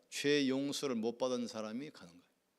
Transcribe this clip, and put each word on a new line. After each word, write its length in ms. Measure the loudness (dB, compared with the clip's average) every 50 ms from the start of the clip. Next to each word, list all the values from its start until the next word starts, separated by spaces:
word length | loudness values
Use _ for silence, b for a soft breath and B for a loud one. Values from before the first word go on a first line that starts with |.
| _ -12
죄 400 | -6 0 4 4 6 6 4 4
용서를 460 | 2 2 0 -2 -2 -2 -2 -2 0
못 240 | 0 0 -2 0 0
받은 280 | 0 0 0 0 -2
사람이 440 | -4 -6 -6 -6 -6 -6 -8 -8 -10
가는 200 | -14 -16 -18 -20
거예요. 140 | -20 -20 -20 _ _ _ _ _ _